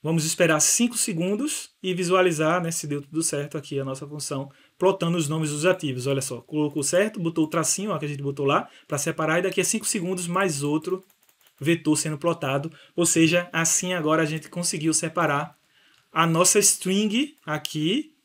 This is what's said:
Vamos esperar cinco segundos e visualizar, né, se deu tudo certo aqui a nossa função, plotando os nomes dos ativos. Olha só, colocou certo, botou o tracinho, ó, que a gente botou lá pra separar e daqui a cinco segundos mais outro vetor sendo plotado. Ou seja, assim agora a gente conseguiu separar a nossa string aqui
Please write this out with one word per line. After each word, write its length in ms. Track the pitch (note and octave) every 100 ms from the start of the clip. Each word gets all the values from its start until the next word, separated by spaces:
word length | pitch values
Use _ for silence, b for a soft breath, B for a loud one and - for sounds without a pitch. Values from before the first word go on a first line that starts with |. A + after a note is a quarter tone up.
Vamos 240 | D3+ E3 D#3
esperar 340 | - E3+ D#3
cinco 380 | - - A#3+ -
segundos 720 | - E3 F3+ G#3+ D4 - - _
e 120 | F#3
visualizar, 680 | F3+ F3 F#3 F3+ D#3 D#3 F3
né, 80 | E3
se 160 | E3 D3+
deu 140 | C#3+
tudo 220 | C#3 D#3
certo 340 | E3 C#3+ D3 D#3
aqui 240 | - C#3
a 40 | C3+
nossa 200 | C3+ C#3+
função, 440 | D3 - C#3+ C#3 b b _
plotando 380 | F#3 F#3 E3+ E3+
os 140 | D3
nomes 180 | D#3+ D3+
dos 160 | D3
ativos. 420 | E3+ F#3 D3+ B2+ B2+
Olha 140 | C3+
só, 220 | B2+ A#2+
colocou 400 | - D3+ D3 D3
certo, 360 | C3+ F3 G#3+ G#3+
botou 260 | E3 E3
o 40 | D#3
tracinho, 420 | E3+ D3+ - G#3
ó, 80 | D#3+
que 60 |
a 40 | D3
gente 140 | C#3+
botou 220 | C#3 C#3
lá 240 | C#3 D3+ - B B
pra 120 | D3
separar 400 | D#3+ - D#3 E3
e 40 |
daqui 180 | F#3 F#3
a 20 |
cinco 220 | F3+ A3 -
segundos 400 | G#3 F3 F#3 E3+
mais 360 | F3+ G3 C#3
outro 400 | C#3+ D#3 F3+ F#3 _ _ _ _ _ _
vetor 360 | C#3+ E3 D#3 D3+
sendo 220 | D#3+ D3
plotado. 520 | E3+ E3 C3+ C#3 D#3+ B B -
Ou 100 | E3+
seja, 420 | E3 E3 F3 F3
assim 420 | E3 E3 - F3+
agora 280 | F3+ D3+ D#3+
a 40 | D3+
gente 220 | D#3 -
conseguiu 440 | F3 F3 E3+ D#3
separar 640 | D#3 E3 - D#3 C#3+ E3 _ b b b b b
a 140 | D#3+ E3
nossa 320 | E3 F3+ G#3+
string 800 | - - F#3 F#3+ G#3+ A3 D4 _ -
aqui 680 | D3+ - D3+ D#3 B3 - _